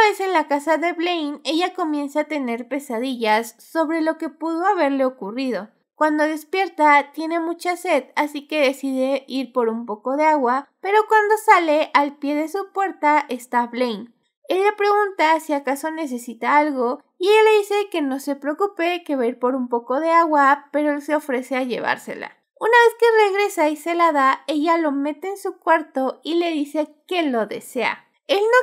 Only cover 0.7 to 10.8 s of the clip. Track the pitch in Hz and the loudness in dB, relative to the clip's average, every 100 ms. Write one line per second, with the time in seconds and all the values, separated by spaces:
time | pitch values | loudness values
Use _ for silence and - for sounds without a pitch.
0.7 | 311 339 339 349 339 294 294 247 320 359 | 0 0 -2 -2 -2 -4 -6 -4 -2 -2
1.7 | 370 330 294 285 302 302 302 254 233 240 | -2 -4 -4 -2 -4 -2 -4 -4 -6 -6
2.7 | 277 277 226 262 240 214 214 233 - - | -8 -6 -6 -4 -2 0 0 0 -10 -8
3.7 | 320 311 330 320 320 320 - 320 330 381 | -2 -2 0 -2 -2 -8 -8 -6 -2 0
4.7 | 381 285 277 262 262 196 240 269 196 208 | 2 0 0 -2 -2 -8 -6 -4 -4 -8
5.7 | _ _ _ 311 302 302 311 - 381 370 | _ _ _ 0 2 0 -2 -6 -4 -4
6.7 | - 302 285 277 302 320 339 330 339 359 | 2 4 4 2 -6 -4 -4 -4 -4 -4
7.7 | 349 359 294 254 - 294 294 285 302 269 | -4 -2 -2 -2 -4 -4 -4 -6 0 0
8.7 | 277 269 262 262 269 - 262 247 254 226 | 0 -4 -2 -2 -2 -4 -8 -4 -2 -2
9.7 | 226 240 214 254 277 311 302 240 262 277 | -2 -8 -8 -4 0 2 2 2 0 -4
10.7 | _ | _